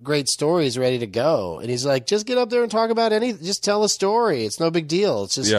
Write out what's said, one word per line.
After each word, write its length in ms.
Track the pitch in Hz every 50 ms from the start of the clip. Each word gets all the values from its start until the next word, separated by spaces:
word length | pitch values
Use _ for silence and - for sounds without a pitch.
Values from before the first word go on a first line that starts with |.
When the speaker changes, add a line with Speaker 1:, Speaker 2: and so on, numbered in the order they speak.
| 117
Speaker 1:
great 260 | 139 151 147 135 -
stories 500 | - - 147 151 175 180 151 131 113 127
ready 200 | 127 127 127 120
to 80 | 117
go." 520 | 101 92 113 127 160 160 123 98 87 80 73
And 100 | 95 120
he's 140 | 123 123 131
like, 220 | 143 135 131 120
"Just 200 | - 202 208 214
get 120 | 254 247 247
up 120 | 247 214
there 120 | 247 240 240
and 80 | 226
talk 200 | 214 220 226 226
about 220 | 226 226 226 220 214
any, 200 | 214 233 254 214
just 320 | 151 156 180 202 - -
tell 180 | 202 208 208 214
a 40 | 202
story. 560 | - - 196 196 214 233 240 214 160 123 110
It's 160 | 104 - -
no 100 | 165 165
big 180 | 160 175 160 143
deal. 360 | 160 180 208 190 135 104 98
It's 100 | 92 -
just, 140 | - 120 104
Speaker 2:
Yeah. 80 | 107